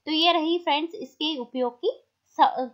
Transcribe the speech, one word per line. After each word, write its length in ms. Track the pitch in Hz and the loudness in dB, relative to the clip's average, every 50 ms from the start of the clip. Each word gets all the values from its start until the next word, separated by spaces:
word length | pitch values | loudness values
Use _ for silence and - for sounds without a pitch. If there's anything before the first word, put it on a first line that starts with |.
| _ | _
तो 60 | 294 | -2
ये 200 | 311 311 330 349 | 0 2 4 4
रही 280 | 339 330 311 330 339 349 | 4 2 2 0 0 0
friends 360 | 339 294 285 302 320 330 - | 0 0 -2 -2 -2 -6 -8
इसके 420 | - 254 - - - 302 311 311 | -12 -14 -14 -8 -6 -4 -4 -4
उपयोग 400 | 254 233 233 - 254 247 240 247 | -6 -8 -6 -4 -2 -2 -2 -4
की 140 | - 349 440 - - _ _ _ _ _ | -4 -4 -4 -4 -6 _ _ _ _ _
स-, 460 | _ _ - 285 - - 254 254 240 | _ _ 4 4 4 4 0 -4 -2